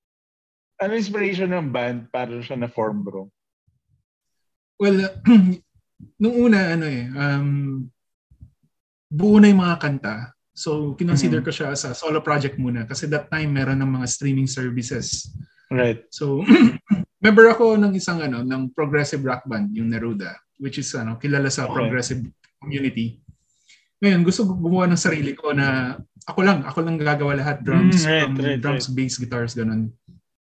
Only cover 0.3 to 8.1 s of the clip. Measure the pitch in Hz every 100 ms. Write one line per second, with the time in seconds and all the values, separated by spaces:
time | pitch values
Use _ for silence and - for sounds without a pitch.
0.3 | _ _ _ _ - 196 226 202 208 196
1.3 | 185 185 180 147 123 120 120 113 127 120
2.3 | 120 120 127 120 117 110 104 98 95 101
3.3 | _ _ _ _ _ _ _ _ _ _
4.3 | _ _ _ _ - 202 190 190 - -
5.3 | 226 185 175 _ _ _ _ - - 220
6.3 | 240 240 202 175 165 156 127 123 139 143
7.3 | 143 143 143 139 135 131 _ _